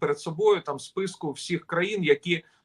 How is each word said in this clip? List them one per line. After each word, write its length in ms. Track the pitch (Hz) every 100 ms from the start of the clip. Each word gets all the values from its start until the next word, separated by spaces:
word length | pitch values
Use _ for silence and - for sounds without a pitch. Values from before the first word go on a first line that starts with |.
перед 200 | 147 147
собою 420 | - 156 214 196
там 180 | - 139
списку 520 | - - 190 185 160
всіх 340 | 131 - 175 -
країн, 380 | 170 185 208
які, 400 | 156 143 175 165 - _